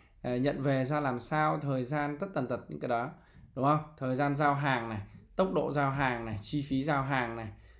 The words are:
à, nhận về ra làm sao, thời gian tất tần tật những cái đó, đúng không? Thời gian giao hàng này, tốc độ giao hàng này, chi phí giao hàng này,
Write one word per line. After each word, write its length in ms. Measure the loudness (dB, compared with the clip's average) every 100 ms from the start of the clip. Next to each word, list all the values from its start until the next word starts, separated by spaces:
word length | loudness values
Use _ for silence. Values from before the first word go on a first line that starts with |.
| -20 -8
à, 160 | -4 0
nhận 240 | 0 0
về 220 | 2 2 2
ra 140 | 0
làm 200 | 0 -2
sao, 400 | -2 2 2 2
thời 240 | 0 -2
gian 340 | 0 -2 -2 -4
tất 100 | -4
tần 140 | -4 -2
tật 120 | -4 -6
những 100 | -6
cái 100 | -2
đó, 220 | 0 -2 -8 -20 -20 -14 0
đúng 100 | 2
không? 140 | 2 0 -6
Thời 180 | -2 0
gian 200 | 0 2
giao 180 | 2
hàng 360 | 2 2 0 0
này, 120 | -6 -8 -14 -8 0
tốc 180 | 2
độ 180 | 2 0
giao 200 | 2 2
hàng 340 | 2 2 0 -4
này, 140 | -6
chi 240 | -4 -4 0
phí 140 | 0
giao 200 | 2 0
hàng 320 | 2 0 0 -4
này, 120 | -8 -12 -20 -20